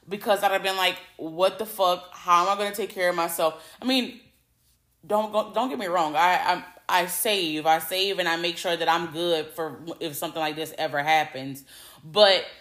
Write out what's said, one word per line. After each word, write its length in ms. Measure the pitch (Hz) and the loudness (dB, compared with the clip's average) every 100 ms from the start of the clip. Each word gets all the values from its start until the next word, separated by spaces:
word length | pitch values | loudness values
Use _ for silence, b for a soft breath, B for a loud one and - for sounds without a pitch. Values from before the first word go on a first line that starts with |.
| - | -12
because 340 | 202 233 196 | -6 0 2
I'd 80 | 196 | 2
have 120 | 190 | 0
been 120 | 190 190 | 0 0
like, 220 | 180 180 - - | 0 0 -10 -12
"What 420 | 160 160 190 190 | -8 0 0 0
the 80 | 214 | -6
fuck? 440 | - 185 180 - | 0 0 0 -4
How 320 | - 180 175 | -8 2 4
am 60 | 185 | 4
I 120 | 202 | 0
gonna 140 | 202 202 | -2 -4
take 140 | 196 | -6
care 200 | 196 180 | -2 0
of 60 | 175 | 0
myself?" 480 | 170 - 165 160 B B | -2 0 0 -2 B B
I 40 | 247 | -2
mean, 340 | 262 226 - _ _ _ _ _ _ _ _ 160 | 0 -2 -8 _ _ _ _ _ _ _ _ -2
don't 260 | 208 214 | 0 0
go, 220 | 208 214 | -2 -2
don't 160 | 214 254 | -2 -2
get 100 | - | -4
me 60 | 190 | -2
wrong. 320 | 175 156 151 | 0 2 4
I, 180 | 175 180 | 4 4
I, 280 | - 180 - - - | 2 -2 -4 -14 -2
I 160 | 180 180 | 0 0
save, 580 | - 226 202 165 156 156 | -2 0 0 0 0 2
I 140 | 160 | 2
save, 380 | 160 185 196 180 | 2 -2 0 0
and 120 | 175 | 0
I 80 | 165 | 0
make 200 | 175 170 | -2 -4
sure 180 | 190 170 | -2 0
that 140 | 165 | 2
I'm 180 | 165 170 | 0 0
good 400 | 156 175 165 156 | -4 0 0 -2
for 340 | - 156 131 165 - | -8 -8 -8 -12 -8
if 160 | 165 143 | -8 -6
something 240 | 165 156 | -8 -4
like 160 | 156 151 | -4 -4
this 180 | 156 - | -8 -4
ever 260 | 156 143 | -4 -2
happens. 600 | 147 160 151 131 135 135 - B B B | 2 2 2 -6 -10 -10 -16 B B B
But 440 | 151 170 202 185 - - | -2 6 8 6 0 -14